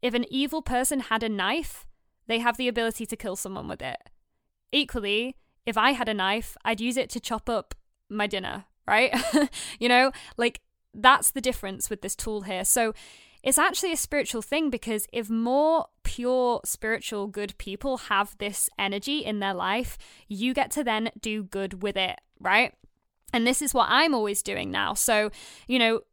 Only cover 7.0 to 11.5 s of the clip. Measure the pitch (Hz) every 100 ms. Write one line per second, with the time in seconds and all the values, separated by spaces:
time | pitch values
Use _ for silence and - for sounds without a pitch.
7 | 247 240 - 220 - 226 - - _ _
8 | _ 208 208 196 185 - - _ - 208
9 | 254 240 659 311 294 - - - 233 247
10 | 262 - - - 240 - _ _ _ -
11 | 226 277 - - 254